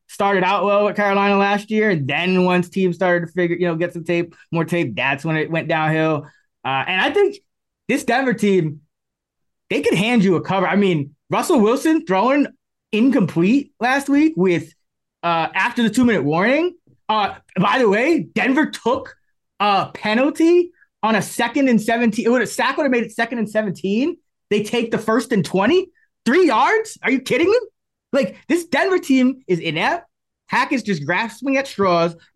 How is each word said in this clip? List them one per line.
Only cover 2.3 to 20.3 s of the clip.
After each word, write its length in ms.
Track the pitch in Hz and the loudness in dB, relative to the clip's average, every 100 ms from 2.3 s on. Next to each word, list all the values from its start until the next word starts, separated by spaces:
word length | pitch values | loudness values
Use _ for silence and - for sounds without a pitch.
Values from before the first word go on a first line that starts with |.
| 185 | 2
once 240 | 180 180 175 | 2 2 0
teams 280 | 196 190 170 | -2 -2 0
started 300 | 185 175 170 | 0 0 -2
to 60 | |
figure, 240 | 180 175 170 | -2 -2 0
you 100 | 175 | -2
know, 80 | |
get 180 | 165 170 | -2 -4
some 120 | 175 | -6
tape, 300 | 165 170 170 - _ | -4 -2 -4 -10 _
more 120 | 165 | -4
tape, 300 | 160 175 170 | -2 -2 -2
that's 300 | 104 131 139 | -4 -4 -2
when 120 | 160 156 | -2 -4
it 140 | 151 | -2
went 180 | 160 151 | -4 -2
downhill. 600 | 165 156 160 160 151 147 _ _ _ | -2 0 0 0 -2 -6 _ _ _
Uh, 200 | 127 135 131 | -6 -4 -2
and 140 | 185 | -2
I 100 | 254 | 0
think 260 | 330 403 - _ _ _ _ - | 2 0 -2 _ _ _ _ -4
this 160 | 262 | -4
Denver 280 | - 233 269 | 0 0 0
team, 500 | - 208 190 156 143 _ _ _ _ _ _ _ _ - | 0 2 2 0 -6 _ _ _ _ _ _ _ _ -6
they 120 | - | -4
could 120 | 466 | 0
hand 280 | 165 214 247 | 0 2 2
you 140 | 190 160 | 2 2
a 40 | |
cover. 280 | - 190 180 | 0 -2 0
I 80 | 190 | 2
mean, 380 | 202 160 135 - - | 2 0 -4 -12 -6
Russell 300 | 190 254 311 | -2 2 4
Wilson 460 | 208 269 320 320 - | 4 2 2 0 0
throwing 400 | 185 226 285 277 - _ _ _ | 0 2 2 0 -6 _ _ _
incomplete 800 | 214 262 254 165 160 180 277 - - | 0 2 2 2 2 2 2 -2 -6
last 280 | 240 269 277 | -2 -2 0
week 260 | 277 311 320 | 2 2 2
with, 360 | 190 170 - _ _ _ _ _ | 0 0 -4 _ _ _ _ _
uh, 260 | 170 165 160 | -4 -2 -2
after 280 | 190 190 - | -2 -2 0
the 80 | 226 | 0
two-minute 320 | 226 240 190 | 2 2 2
warning. 540 | 139 160 208 285 349 - _ _ - | 0 0 2 0 0 -6 _ _ -4
Uh, 260 | 214 196 - _ - | -2 -2 -6 _ -2
by 200 | 196 262 | 0 2
the 100 | 226 | 2
way, 320 | 202 277 320 | 2 2 0
Denver 460 | 160 - 202 269 285 | -2 -2 0 0 -2
took 500 | - 226 254 - - _ _ _ - | -4 -2 -2 -4 -18 _ _ _ -4
a 320 | 208 196 143 | 0 0 -2
penalty 760 | - 214 220 285 | -6 -2 0 0